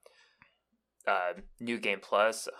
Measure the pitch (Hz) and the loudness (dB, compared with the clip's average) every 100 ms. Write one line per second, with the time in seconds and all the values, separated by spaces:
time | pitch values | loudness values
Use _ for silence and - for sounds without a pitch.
0 | - _ _ _ - _ _ _ _ _ | -20 _ _ _ -20 _ _ _ _ _
1 | - 98 90 87 - - 117 117 107 98 | 0 0 0 -4 -10 -10 -4 -2 -2 -4
2 | - 101 110 113 - - | 0 4 4 2 -6 -6